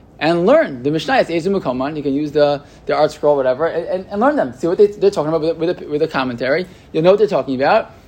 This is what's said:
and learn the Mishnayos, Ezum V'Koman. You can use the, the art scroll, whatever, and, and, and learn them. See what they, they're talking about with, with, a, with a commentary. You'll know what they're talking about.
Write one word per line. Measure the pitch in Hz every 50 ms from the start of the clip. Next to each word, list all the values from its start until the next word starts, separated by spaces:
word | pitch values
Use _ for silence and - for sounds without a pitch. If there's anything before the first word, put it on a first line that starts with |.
| - - - -
and | 143 156 170 170 175
learn | 208 285 330 302 185 139 120
the | 120 147
Mishnayos, | 156 160 156 - 269 240 185
Ezum | - 165 170 151 196 196 185
V'Koman. | - 143 123 127 131 143 160
You | 151
can | 135 143 135
use | 143 151 147
the, | 139 151 147 143 143 139 - - - - -
the | - 143
art | 139 151 147
scroll, | - - - 147 147
whatever, | 139 131 127 127 127 160
and, | 165 123 165 180
and, | - 165 190 190
and | - 202 202
learn | 233 277 311
them. | 262 160 127 117
See | - -
what | 170 185 190
they, | 208
they're | 202 202 - 180 196
talking | 196 175 147 156
about | 160 165
with, | 151 165 160
with, | 160 165 175 175 - 180
a, |
with | - 147 151
a | 160
commentary. | 156 - 147 131 127 120 117 135 127 143 170 185 - - - - -
You'll | - 160 160
know | 180
what | 196 -
they're | 143
talking | 131 185 139 123 - 131
about. | 123 135 156 202 226 - - - - -